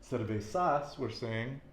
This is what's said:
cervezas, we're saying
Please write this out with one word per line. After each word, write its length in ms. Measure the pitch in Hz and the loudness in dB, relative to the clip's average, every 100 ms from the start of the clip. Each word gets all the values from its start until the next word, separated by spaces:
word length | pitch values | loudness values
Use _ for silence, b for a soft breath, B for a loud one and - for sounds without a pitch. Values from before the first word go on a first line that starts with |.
| - | -2
cervezas, 880 | 123 107 110 101 185 180 147 143 - | -2 0 0 0 2 4 4 2 -4
we're 120 | 127 | -4
saying 520 | 110 117 113 117 139 - | -4 -4 -2 -2 -6 -10